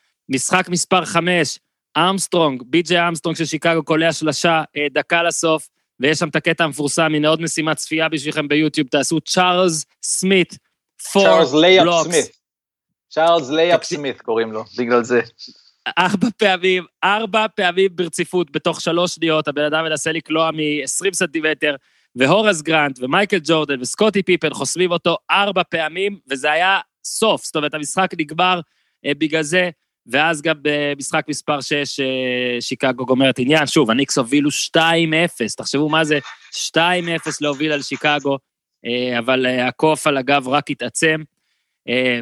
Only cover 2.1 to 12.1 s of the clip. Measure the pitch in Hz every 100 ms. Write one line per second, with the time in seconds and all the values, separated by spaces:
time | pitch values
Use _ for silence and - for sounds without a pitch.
2.1 | 196 - 175 156 131 123 156 165 175 170
3.1 | 165 170 156 160 156 170 165 147 160 165
4.1 | 156 156 143 170 160 151 147 147 139 -
5.1 | 170 170 160 165 156 - _ _ - 135
6.1 | 156 165 156 170 160 160 135 143 - 160
7.1 | 151 151 160 165 - 156 151 - 160 160
8.1 | 156 143 147 147 147 156 156 143 147 131
9.1 | 160 - - 180 180 185 156 - _ -
10.1 | - 190 190 - - _ _ _ - -
11.1 | 196 196 185 - 147 175 185 170 170 160